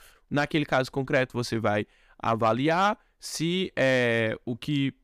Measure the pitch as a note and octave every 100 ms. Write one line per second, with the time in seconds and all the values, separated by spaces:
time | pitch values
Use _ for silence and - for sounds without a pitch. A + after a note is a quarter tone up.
0 | - _ - C#3+ D3 D#3+ D3 C#3 C3 -
1 | C3 D3 B2+ A#2+ A#2+ A#2 G#2+ G#2 G#2 _
2 | _ - A#2 A2+ A2+ A2+ C#3+ E3 G3+ A3
3 | _ _ - - D#3+ F3+ F#3+ - C3 B2+
4 | B2 A#2 A2 G#2+ - B2 - D3 C3+ -